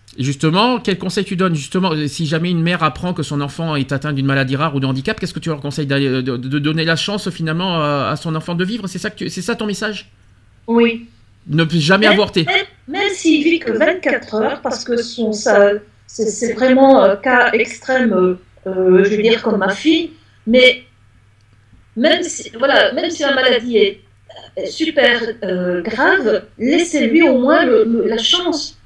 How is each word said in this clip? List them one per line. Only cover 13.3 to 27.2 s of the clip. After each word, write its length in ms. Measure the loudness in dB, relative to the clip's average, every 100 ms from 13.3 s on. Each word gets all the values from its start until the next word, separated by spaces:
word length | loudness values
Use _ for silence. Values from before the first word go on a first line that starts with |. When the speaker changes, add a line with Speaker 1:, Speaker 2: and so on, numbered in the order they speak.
| 4
Speaker 2:
vit 160 | 2 0
que 120 | 0
vingt-quatre 640 | 0 0 0 -2 -4 -4
heures, 280 | -2 -2 -2
parce 220 | -6 -6
que 140 | -4 -4
son, 340 | -4 -4 -4
ça, 400 | -2 2 4 4 2 -6 _ -12
c'est, 180 | -6 -4
c'est 280 | -2 -4
vraiment 500 | 0 4 6 8 8
un 140 | 6 2
cas 340 | 0 2 2
extrême, 600 | 0 -2 -6 -2 0 2 2 2 0 _ _ -6
euh, 380 | 0 4 6
je 60 | 4 2
veux 60 |
dire, 220 | 2 2
comme 140 | 0 0
ma 120 | 0
fille, 420 | 0 2 2 0 -10 _ _ 2
mais 360 | 4 4 2 -6 _ _ _ _ _ _ _ _ -20 _ -4
même 260 | 0 0
si, 280 | -2 -10 -14 -4
voilà, 360 | 2 4 2
même 180 | 0 -4
si 100 | -2
la 140 | -2 2
maladie 420 | 2 0 2 2
est, 240 | 2 -2 _ _ -20 -20 -16 -10
est 80 | -8
super, 560 | -6 -4 2 2 2 -2 -6
euh, 400 | -4 -4 -2 -4
grave, 640 | -4 0 2 2 2 -2 -4 -4
laissez-lui 640 | 0 0 0 0 2 4